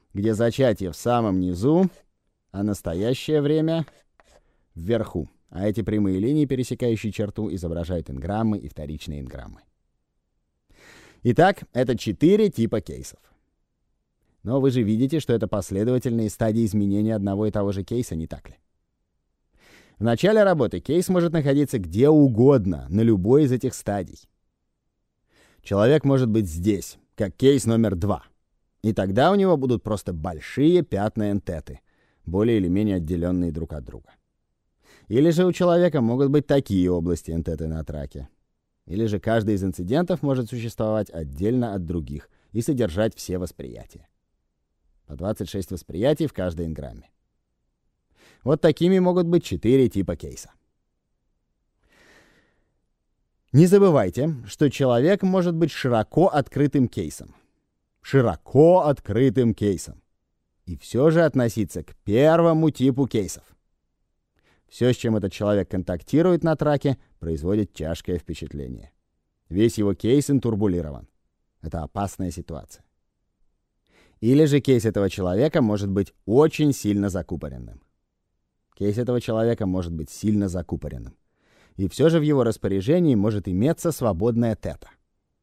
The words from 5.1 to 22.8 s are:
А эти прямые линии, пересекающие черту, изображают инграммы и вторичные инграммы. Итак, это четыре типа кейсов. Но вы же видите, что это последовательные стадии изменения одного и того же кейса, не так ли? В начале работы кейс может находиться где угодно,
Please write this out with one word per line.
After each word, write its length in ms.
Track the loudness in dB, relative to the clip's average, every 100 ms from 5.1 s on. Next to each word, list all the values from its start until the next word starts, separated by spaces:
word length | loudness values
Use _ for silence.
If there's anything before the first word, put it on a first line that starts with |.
| -8 -10 _ _
А 180 | -6 -4
эти 140 | -2
прямые 380 | -2 -2 0 0
линии, 260 | 0 0
пересекающие 640 | 0 -2 -6 -4 -2 -2 -4
черту, 420 | -6 -6 -6 -6
изображают 560 | -6 -6 -6 -6 -6 -8
инграммы 500 | -10 -6 -2 -2 -2
и 100 | -8
вторичные 520 | -12 -12 -12 -12 -12
инграммы. 400 | -12 -14 -18 -20 _ _ _ _ _ _ _ _ _ _ _ _ -20 -20 -20 _
Итак, 400 | 0 4 4 2 -6
это 240 | -2 -2 -2
четыре 520 | -4 2 4 4 2
типа 320 | 0 -2 -4
кейсов. 380 | -8 -14 -16 -20 _ _ _ _ _ _ _ _ _ _ _ _
Но 180 | -2 2
вы 120 | 2
же 100 | 2
видите, 360 | 2 2 0 -2
что 140 | 0
это 140 | -2 0
последовательные 840 | -4 -4 -2 0 0 0 -2 -2
стадии 360 | -2 -2 0
изменения 500 | 0 0 0 0 0
одного 300 | -2 -2 -2
и 60 | -2
того 200 | -2 -4
же 120 | -4
кейса, 320 | -4 -6 -4
не 120 | -6 -8
так 220 | -12 -18
ли? 60 | -20 _ _ _ _ _ _ _ _ _ _ _ -20 _ -4
В 40 |
начале 400 | -2 2 4 6
работы 360 | 4 4 0 -2
кейс 280 | -2 -2 0
может 260 | 0 0
находиться 440 | 0 2 2 0 -2
где 320 | -2 2 6
угодно, 800 | 6 6 6 6 4 2 -4